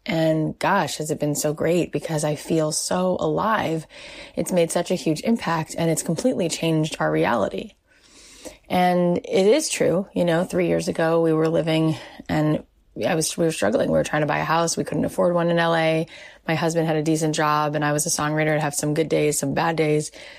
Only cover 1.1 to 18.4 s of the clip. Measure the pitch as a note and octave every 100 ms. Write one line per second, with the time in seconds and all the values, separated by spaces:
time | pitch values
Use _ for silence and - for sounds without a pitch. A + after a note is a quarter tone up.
1.1 | D3+ D3+ C#3+ D3+ D3 D#3+ F3 - - -
2.1 | D#3 D3+ D3+ - E3 D#3 D#3 - F3+ F#3
3.1 | F3+ D#3 D#3 G3 A3 - D#3+ - - -
4.1 | - - - E3+ F3+ E3 F3 E3+ F#3 -
5.1 | D#3 A3+ A#3 - E3 D#3 - E3 D#3+ -
6.1 | D#3+ B3+ - E3+ - E3 D#3 D#3 - D#3
7.1 | D#3 F3 A3+ - F#3+ G#3+ - _ _ _
8.1 | - - - - - _ F3+ F3+ F3+ F3
9.1 | F3 - - F#3+ C#4+ D#4 - D3 E3 G3+
10.1 | F#3 F3 E3 F#3 F3 E3+ E3 E3+ E3+ E3
11.1 | E3 E3 D#3 D#3+ E3 E3 D#3+ D#3+ D3 -
12.1 | - - D#3+ D3+ D#3 - _ _ - G#2
13.1 | D#3+ D#3 - E3 D#3+ G3+ A3+ - D#3 -
14.1 | D3+ D3+ D3+ D3+ D#3+ E3+ - C#3+ D3+ -
15.1 | - F#3 F3 E3+ E3+ E3 E3 D#3+ D#3+ E3
16.1 | - - - - D#3+ E3 E3 D#3+ D#3 D3+
17.1 | D#3 D#3+ D3+ D3+ D3+ D3+ D3+ D3 D3 E3+
18.1 | - D3+ D#3